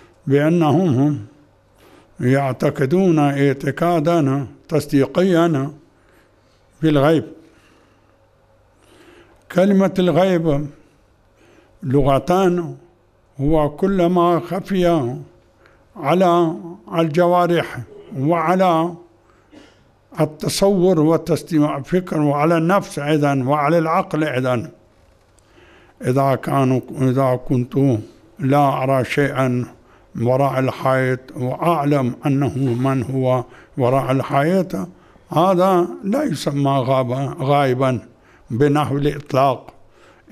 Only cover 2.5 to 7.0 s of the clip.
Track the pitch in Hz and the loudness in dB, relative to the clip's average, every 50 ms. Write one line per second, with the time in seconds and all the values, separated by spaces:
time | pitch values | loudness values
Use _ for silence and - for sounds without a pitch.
2.5 | 123 - 156 147 - - 139 131 170 185 196 180 165 151 143 143 139 139 143 143 | -4 -2 -2 -2 -2 0 -2 0 2 2 2 2 2 2 2 0 2 2 0 0
3.5 | 131 139 - 139 127 - 170 170 175 165 147 170 170 165 143 135 135 143 135 - | 0 -2 -4 -6 -4 -2 -2 0 0 0 0 0 0 2 0 0 -2 -4 -6 -8
4.5 | - - _ - 165 147 147 - 147 139 131 - - 175 185 196 175 165 170 170 | -12 -18 _ -4 -4 -4 -2 0 0 0 0 0 0 0 2 2 2 2 2 2
5.5 | 156 135 135 147 143 - - _ _ _ _ _ _ _ _ _ _ _ _ _ | 0 -2 -4 -6 -10 -16 -20 _ _ _ _ _ _ _ _ _ _ _ _ _
6.5 | _ _ _ _ _ - 160 156 151 143 | _ _ _ _ _ -2 0 2 2 4